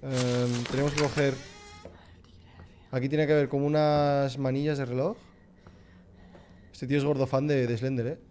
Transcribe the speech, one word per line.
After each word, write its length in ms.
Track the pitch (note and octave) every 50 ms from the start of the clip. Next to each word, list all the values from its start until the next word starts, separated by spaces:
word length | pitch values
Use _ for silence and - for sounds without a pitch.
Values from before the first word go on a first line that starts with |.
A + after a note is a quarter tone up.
| -
Em, 600 | C#3 C3+ B2+ B2+ B2 B2 B2 B2 B2 A#2+ A#2+ A#2+ -
tenemos 220 | - B2+ C#3 D3 C#3+
que 80 | D3+ D3+
coger, 320 | C#3+ A#2+ D3+ D3 C#3 C3 - - - - - - - - - - - - - - - - - - - - - - - - - - - - - - -
aquí 180 | - C3 B2 C#3
tiene 180 | C#3 D3+ D#3
que 60 | C#3+ D3+
haber 160 | D3+ C#3+ C3+
como 180 | C#3+ C#3 C#3
unas 720 | D3 D3+ D3+ D3+ D3+ D3 D3 D3 C#3+ C#3+ C#3 C#3 C3+ B2 C3+
manillas 400 | C#3 C3 C3 C3+ C#3+ D3+ D3+ C#3
de 60 | C3+
reloj. 320 | A#2+ A#2+ B2+ C#3 F3 A3+ - - - - - - - - - - - - - - - - - - - - - - - - - - - - - - - -
Este 140 | - -
tío 120 | B2 C#3 D3
es 60 | C#3
gordo 220 | C#3+ D3+ C3+ C3+
fan 200 | B2+ - C3+ C#3
de, 200 | D3+ D3 C3+ B2+
de 120 | A#2 A#2+ A2
Slender, 280 | A#2 C3 C3+ B2 A2+
¿eh? 120 | A#2+ D#3 - - -